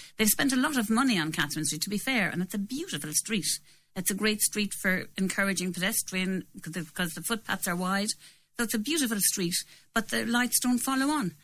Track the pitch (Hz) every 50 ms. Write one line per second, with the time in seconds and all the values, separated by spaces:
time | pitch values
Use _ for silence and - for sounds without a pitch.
0 | - - - - 220 214 - - - 277 262 254 262 311 302 254 220 202 220 226
1 | 277 262 226 175 151 156 160 - 147 147 - 156 156 - 151 156 - 190 202 208
2 | - 262 262 240 190 160 - 170 185 185 - 208 196 208 254 285 349 370 - 147
3 | 147 151 147 - - - 226 202 151 - - - - - - - _ _ _ 190
4 | 180 - 208 190 202 214 214 208 - - - 208 208 196 - - - 196 185 185
5 | - - - - 190 185 - - 196 196 190 175 180 185 175 180 180 202 240 -
6 | - - 185 185 185 196 190 185 - - - 196 - 160 156 185 160 - - -
7 | 180 170 160 170 160 - - 220 - - 202 190 - 190 175 175 185 180 190 196
8 | 202 220 - - - - - _ _ _ _ - 233 220 - 226 214 277 320 330
9 | 277 220 226 202 180 - - - 185 170 180 - - - - - - _ _ 226
10 | 220 - 226 226 226 220 233 240 247 240 - - - 247 247 240 - 269 269 262
11 | 269 285 302 302 233 175 160 -